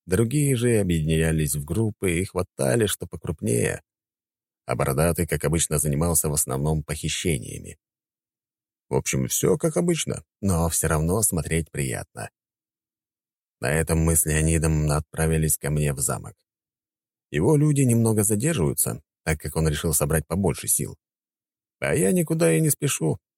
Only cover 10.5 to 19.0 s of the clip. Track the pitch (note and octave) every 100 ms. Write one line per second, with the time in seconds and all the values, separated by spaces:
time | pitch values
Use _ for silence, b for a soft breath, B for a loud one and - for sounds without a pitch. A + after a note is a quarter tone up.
10.5 | E2+ E2 - D#2+ D#2+ D#2+ G2+ G#2+ E2+ D2+
11.5 | D#2+ D#2+ - C2+ G#1+ - - G#1+ _ _
12.5 | _ _ _ _ _ _ _ _ _ _
13.5 | - B1+ D2+ D#2 E2 D#2+ D#2+ D#2+ D2+ D#2
14.5 | E2 D#2 D#2 D2+ D2 D2+ - D#2+ D#2+ D#2
15.5 | - C#2 D2+ D2 C2+ - B1+ - - _
16.5 | _ _ _ _ _ _ _ - C#2+ F#2+
17.5 | D3+ D3+ C#3+ C3 A#2 A2+ A2 G#2+ G#2+ C#3
18.5 | D#3 D2+ B1+ - A#1+